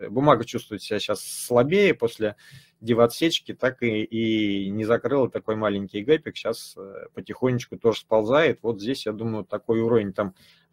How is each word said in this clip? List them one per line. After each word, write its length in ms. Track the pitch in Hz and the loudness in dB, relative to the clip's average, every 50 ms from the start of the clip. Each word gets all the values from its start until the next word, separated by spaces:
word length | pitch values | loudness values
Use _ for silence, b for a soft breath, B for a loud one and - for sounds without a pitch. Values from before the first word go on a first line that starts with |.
| 104 104 | -12 -6
Бумага 340 | 101 127 143 151 135 110 117 | -2 2 4 4 4 4 2
чувствует 380 | - - 113 - - 107 95 | -4 -8 -8 -8 -8 -10 -10
себя 160 | - - 107 | -6 -4 -4
щас 260 | 101 - - 104 - - | -4 -2 -4 -4 -6 -6
слабее 720 | - - - - - 123 120 127 147 180 202 202 185 135 | -10 -10 -10 -4 2 2 2 4 4 4 4 4 2 2
после 420 | - 120 113 - - 107 104 - B B B B B B B B _ | 0 -2 -4 -2 -2 -4 -4 -4 B B B B B B B B _
девотсечки, 760 | - 113 120 113 117 120 - - 160 170 165 - - - 101 | -2 2 4 4 4 4 4 2 0 0 0 -2 -6 -8 -6
так 300 | - - 131 127 - 123 | -2 -2 -2 -2 -2 -2
и, 200 | 117 107 107 107 | -2 0 -2 -2
и 680 | - 113 113 113 110 110 110 107 101 98 98 98 98 | -4 -2 -2 0 2 2 2 0 0 -2 -2 -4 -4
не 140 | 101 110 110 | -4 -2 0
закрыла 440 | 104 117 117 - 120 117 139 123 101 | 2 2 2 0 0 0 0 0 0
такой 260 | - 107 - - 110 | -2 -4 -4 -4 -2
маленький 460 | 110 107 104 101 98 101 92 - 104 | 0 0 0 0 -2 -4 -6 -6 -2
гэпик. 340 | 101 131 156 160 - 107 - | 2 2 2 2 2 -4 -10
Щас, 380 | - - 110 117 - - - - | -6 -6 -6 -6 -6 -10 -16 -16
э, 280 | 92 95 98 98 - - - _ | -16 -16 -16 -14 -16 -16 -16 _
потихонечку 640 | - 92 - 101 - 127 127 123 120 - - 107 | -14 -12 -12 -4 0 0 0 0 0 -4 -8 -6
тоже 220 | - - 117 107 - | 0 0 0 0 0
сползает. 580 | - - 110 110 107 110 131 147 165 139 113 - - | 0 0 2 2 4 4 4 4 4 2 2 0 -2
Вот 180 | 113 113 98 | -4 -4 -4
здесь, 240 | 101 117 135 - - | -4 -4 -4 -4 -4
я 60 | 107 | -6
думаю, 340 | 107 104 113 117 110 107 98 | -6 -4 -4 -4 -4 -6 -6
такой 360 | - 107 104 - - 113 113 | -6 -8 -4 -2 0 0 2
уровень 320 | 113 113 120 113 104 98 92 | 2 4 4 2 2 0 -2
там 200 | - 104 95 b b b b b b b _ | -2 -2 -2 b b b b b b b _